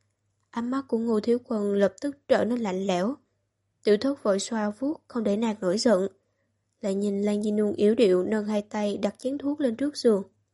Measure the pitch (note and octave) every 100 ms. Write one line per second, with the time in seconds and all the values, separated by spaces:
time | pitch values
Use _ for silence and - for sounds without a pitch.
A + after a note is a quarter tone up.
0 | _ _ _ _ _ - A#3+ C4+ C4 A3+
1 | A#3 A3 G#3+ A#3+ B3 A3 G3+ G3+ G3 -
2 | D4 C#4 _ A#3 G#3 A#3+ G#3+ F#3 G3 F3+
3 | G3 C#4+ _ _ _ _ _ _ - G#3
4 | C4 C#4 A3 G3 - A3+ G#3 G#3 C4+ D#4+
5 | _ A#3+ G#3 G3+ A3+ G#3+ F#3 G3 A#3+ F#3+
6 | G3 - _ _ _ _ _ _ G#3 G3
7 | G#3 G3 G3+ G#3 G#3+ G#3 G#3 - G#3 A3+
8 | G#3+ F3+ F#3+ G#3+ G#3 G#3+ G#3 G#3+ G#3 G3
9 | G3+ - B3+ C#4 C4+ D4 C4+ A3+ C#4+ D4
10 | A#3+ G3+ G3 _ _